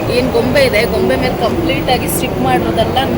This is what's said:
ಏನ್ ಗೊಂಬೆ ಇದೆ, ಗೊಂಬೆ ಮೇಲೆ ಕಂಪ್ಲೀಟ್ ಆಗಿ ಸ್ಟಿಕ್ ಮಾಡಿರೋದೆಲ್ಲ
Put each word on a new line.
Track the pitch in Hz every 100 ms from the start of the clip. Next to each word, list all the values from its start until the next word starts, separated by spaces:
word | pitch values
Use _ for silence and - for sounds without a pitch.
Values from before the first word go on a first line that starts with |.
| -
ಏನ್ | 240 254
ಗೊಂಬೆ | 233 233 285
ಇದೆ, | 262 208
ಗೊಂಬೆ | 233 220 - 262
ಮೇಲೆ | 254 -
ಕಂಪ್ಲೀಟ್ | 226 233 - 269 -
ಆಗಿ | 240 262
ಸ್ಟಿಕ್ | 262 247 247
ಮಾಡಿರೋದೆಲ್ಲ | 254 247 226 220 220 254 269